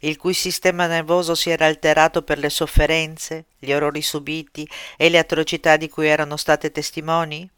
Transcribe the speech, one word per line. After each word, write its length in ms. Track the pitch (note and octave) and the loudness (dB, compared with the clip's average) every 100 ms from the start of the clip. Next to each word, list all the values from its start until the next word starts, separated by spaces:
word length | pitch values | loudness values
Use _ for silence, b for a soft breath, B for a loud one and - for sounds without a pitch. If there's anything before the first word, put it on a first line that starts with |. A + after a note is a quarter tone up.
il 160 | D3+ D3+ | -4 -4
cui 180 | D3 | -4
sistema 520 | - F#3 - F#3 F3 F3 | -2 -4 -2 -2 0 0
nervoso 480 | E3 D#3+ F3 E3 | -2 0 0 2
si 160 | E3 - | -2 -2
era 160 | E3 D#3 | 2 2
alterato 560 | D#3 D#3+ D#3 D#3+ E3+ | 2 2 4 4 2
per 160 | D3+ D3 | -2 -2
le 120 | D3 | -2
sofferenze, 960 | - D#3 - D3+ D#3+ D#3 D#3+ - D#3+ E3 _ | -2 2 4 4 2 -2 -10 -12 -12 -14 _
gli 140 | C3+ | -2
orrori 300 | C#3+ D3 D3 | 0 0 -4
subiti 680 | D3+ D3+ C#3+ D#3+ D3 - D3+ B B B | -6 -6 -6 -8 -10 -14 -14 B B B
e 120 | E3 | 4
le 100 | E3+ | 4
atrocità 580 | D#3+ D#3+ D#3 E3 E3 D#3 | 2 -2 -2 -2 4 4
di 120 | D#3+ | 2
cui 200 | - D#3 | -2 2
erano 280 | D3+ D3 D3+ | 2 0 -6
state 340 | - D3+ D#3 | 0 0 0
testimoni? 760 | - D3 - D#3 E3 D#3+ D3+ F#3 | -6 -8 -8 -2 -2 -2 -8 -14